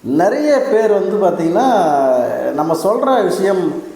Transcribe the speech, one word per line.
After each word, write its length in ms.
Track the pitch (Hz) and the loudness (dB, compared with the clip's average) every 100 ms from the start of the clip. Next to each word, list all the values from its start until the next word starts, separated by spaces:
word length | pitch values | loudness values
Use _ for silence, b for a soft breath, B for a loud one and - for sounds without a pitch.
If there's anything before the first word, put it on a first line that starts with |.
நிறைய 600 | 113 143 185 269 302 277 - | -2 0 0 0 0 0 2
பேர் 220 | 214 220 | 0 2
வந்து 340 | 202 185 208 190 | 0 0 0 0
பார்த்தீங்கன்னா, 420 | 170 165 180 262 220 165 143 135 127 - - 143 | 0 0 0 2 2 2 2 2 2 0 -2 -4
நம்ம 240 | 143 160 | -2 -2
சொல்ற 500 | 156 190 233 262 254 | 0 0 0 0 0
விஷயம் 480 | 185 - 190 190 165 - - | 0 0 0 0 -2 -6 -12